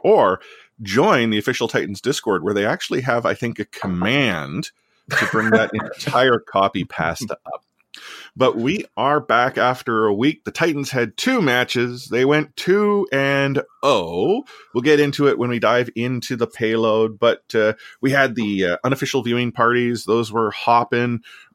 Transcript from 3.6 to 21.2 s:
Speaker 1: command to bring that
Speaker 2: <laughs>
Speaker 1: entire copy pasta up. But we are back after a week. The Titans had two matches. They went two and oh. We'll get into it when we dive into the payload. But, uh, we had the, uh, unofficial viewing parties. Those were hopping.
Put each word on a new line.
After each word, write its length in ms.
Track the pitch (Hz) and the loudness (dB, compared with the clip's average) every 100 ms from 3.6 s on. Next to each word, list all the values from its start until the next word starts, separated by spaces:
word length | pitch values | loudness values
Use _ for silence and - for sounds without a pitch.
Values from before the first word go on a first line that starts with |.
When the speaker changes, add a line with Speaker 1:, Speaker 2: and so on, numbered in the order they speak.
| 107 | -10
Speaker 1:
command 1040 | - 98 87 95 139 127 85 69 85 - - _ _ - | -8 -6 -2 0 0 0 -2 -6 -8 -10 -16 _ _ -6
to 160 | - - | -4 -2
bring 180 | 110 113 | -2 2
that 220 | 110 110 | 2 2
Speaker 2:
<laughs> 20 | |
Speaker 1:
entire 640 | 110 - - - 123 131 117 | -4 -8 -10 -2 2 4 2
copy 460 | - 98 98 95 - | 0 0 0 -2 -6
pasta 500 | - 82 82 - - - | -4 -4 -4 -8 -10 -12
up. 160 | - _ _ _ - - - - - | -14 _ _ _ -20 -20 -20 -16 0
But 220 | 131 110 | 0 2
we 280 | 120 202 - - | -2 -2 -6 -4
are 240 | 131 147 | 0 0
back 380 | - 113 123 117 | 2 2 2 2
after 480 | 123 127 - 113 110 | 0 0 -2 0 2
a 80 | |
week. 300 | 101 139 160 | 2 0 -2
The 80 | - | -8
Titans 400 | - 165 143 135 | -2 -2 -2 -4
had 260 | 127 113 - | -2 -2 -2
two 240 | 254 254 | -2 2
matches. 680 | 147 123 123 123 123 123 - | 2 2 0 -2 -2 -6 -4
They 160 | 117 131 | 0 2
went 300 | 151 147 - | 2 0 -4
two 520 | - 196 208 202 - | 0 2 2 0 0
and 520 | 139 139 139 139 135 - _ | -2 0 0 0 -2 -6 _
oh. 640 | 135 117 85 87 131 233 - - - | 0 0 0 -2 0 0 -4 -18 -8
We'll 120 | 120 | -2
get 160 | 131 147 | 4 4
into 280 | 143 139 139 | 4 2 2
it 120 | 113 | 2
when 100 | 123 | 0
we 80 | 120 | 0
dive 320 | 110 120 120 113 | 2 2 0 -4
into 400 | 123 123 - 123 | -4 -6 -6 -4
the 100 | 113 | -4
payload. 720 | - 110 113 113 110 110 104 | -2 -2 0 2 2 0 2
But, 380 | 117 - - 117 | 0 0 -2 0
uh, 180 | 107 107 - - | 0 -2 -10 -4
we 120 | 135 | 0
had 240 | 139 135 113 | 2 0 0
the, 300 | 104 98 90 | -2 0 0
uh, 120 | 87 | -2
unofficial 400 | 123 135 127 135 | -2 -2 -2 -2
viewing 280 | 120 120 120 | -2 -2 -2
parties. 540 | 120 117 123 120 117 - | 0 0 2 0 -2 0
Those 260 | 113 113 | 0 0
were 200 | 110 110 | -2 -2
hopping. 680 | - - 117 120 120 123 117 | -2 0 2 2 0 -2 -4